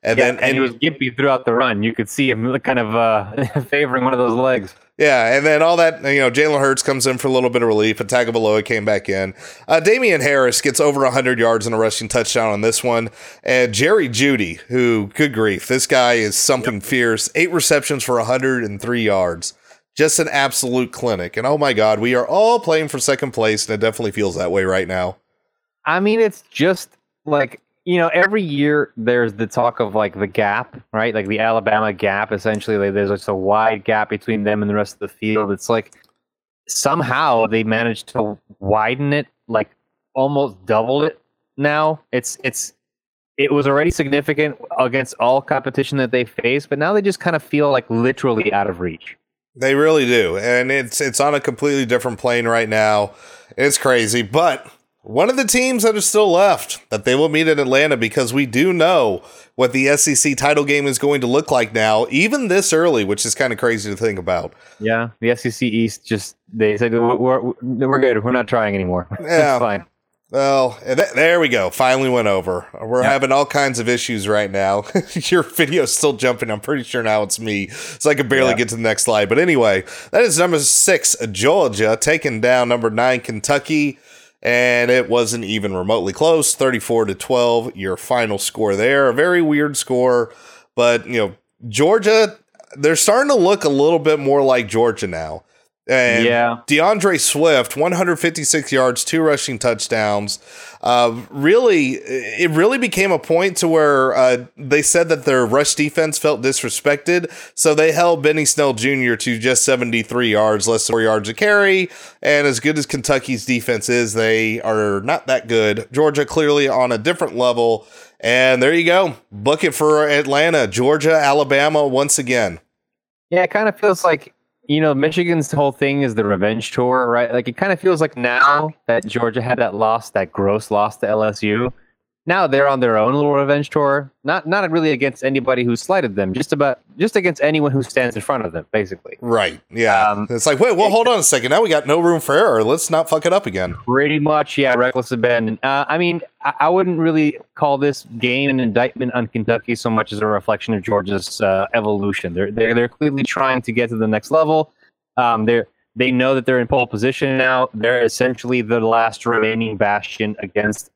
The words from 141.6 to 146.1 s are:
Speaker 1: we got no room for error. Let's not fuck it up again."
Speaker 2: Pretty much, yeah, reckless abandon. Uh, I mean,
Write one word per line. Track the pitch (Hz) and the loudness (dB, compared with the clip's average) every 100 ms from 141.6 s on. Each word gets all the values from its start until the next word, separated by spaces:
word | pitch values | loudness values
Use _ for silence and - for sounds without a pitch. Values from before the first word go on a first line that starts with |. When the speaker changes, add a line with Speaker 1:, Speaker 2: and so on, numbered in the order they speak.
Speaker 1:
we | 220 | 2
got | 151 139 | 0 2
no | 156 | 2
room | 170 170 | 4 2
for | - 143 | 2 2
error. | 196 117 | 4 2
Let's | 110 160 - | 2 0 0
not | 160 160 | -2 0
fuck | 160 170 | 0 2
it | |
up | 190 196 | 0 0
again." | 95 90 92 - | -6 -6 -8 -2
Speaker 2:
Pretty | 127 147 151 | 0 0 0
much, | 147 151 143 - | 0 0 0 0
yeah, | 135 123 | 0 2
reckless | 123 127 120 | 0 -2 -4
abandon. | 123 120 120 110 110 | -2 0 0 -2 -4
Uh, | 131 139 143 | -2 -2 -2
I | 156 | -2
mean, | 175 | -2